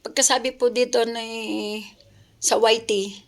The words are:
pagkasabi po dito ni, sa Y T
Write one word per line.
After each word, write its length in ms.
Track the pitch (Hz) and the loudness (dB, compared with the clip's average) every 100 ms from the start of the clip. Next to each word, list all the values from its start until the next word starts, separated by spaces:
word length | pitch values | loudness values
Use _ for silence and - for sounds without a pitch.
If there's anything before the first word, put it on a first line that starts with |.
pagkasabi 560 | - - 269 254 247 254 | -4 0 2 2 -2 0
po 160 | 247 | 0
dito 320 | 233 247 240 233 | 2 2 2 0
ni, 800 | 233 226 226 220 214 208 214 214 _ _ - _ _ | -4 -8 -8 -6 -6 -6 -8 -12 _ _ -20 _ _
sa 160 | - 214 | 0 4
Y 240 | 226 226 | 4 2
T 100 | 226 202 202 - | 0 -2 -2 -10